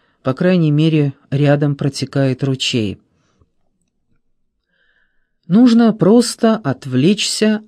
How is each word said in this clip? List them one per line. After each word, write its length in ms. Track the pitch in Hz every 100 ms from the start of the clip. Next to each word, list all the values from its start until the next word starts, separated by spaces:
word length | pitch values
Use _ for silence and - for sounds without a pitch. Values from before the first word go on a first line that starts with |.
| _ _
По 100 | -
крайней 380 | 131 180 185 156
мере, 440 | 147 160 156 143 - _
рядом 460 | 139 143 143 147 143
протекает 680 | 143 139 135 143 135 127
ручей. 560 | 139 131 - 123 104 92 _ _ _ _ _ _ _ _ _ _ _ _ _ _ _ _ _ _ _ _ _ _ _ _ -
Нужно 460 | 190 247 226 226
просто 640 | 220 180 233 233 - 226 220
отвлечься 1080 | 139 127 135 127 151 208 - - 214 214